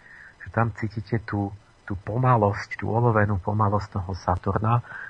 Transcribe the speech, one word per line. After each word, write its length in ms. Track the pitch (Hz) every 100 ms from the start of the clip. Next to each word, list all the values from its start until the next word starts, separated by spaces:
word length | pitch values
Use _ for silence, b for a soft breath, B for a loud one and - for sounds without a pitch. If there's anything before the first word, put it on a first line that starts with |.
| B B B B
Že 80 | -
tam 220 | - 117
cítite 480 | - 110 - 104 113
tú, 320 | - 101 101 101 _ _
tú 120 | - 95
pomalosť, 840 | - 110 127 123 101 104 - -
tú 80 | 101
olovenú 520 | 107 120 107 104 101
pomalosť 600 | 95 104 104 101 101 101
toho 120 | 90
Saturna, 640 | 92 - 90 - - 107 120 - B B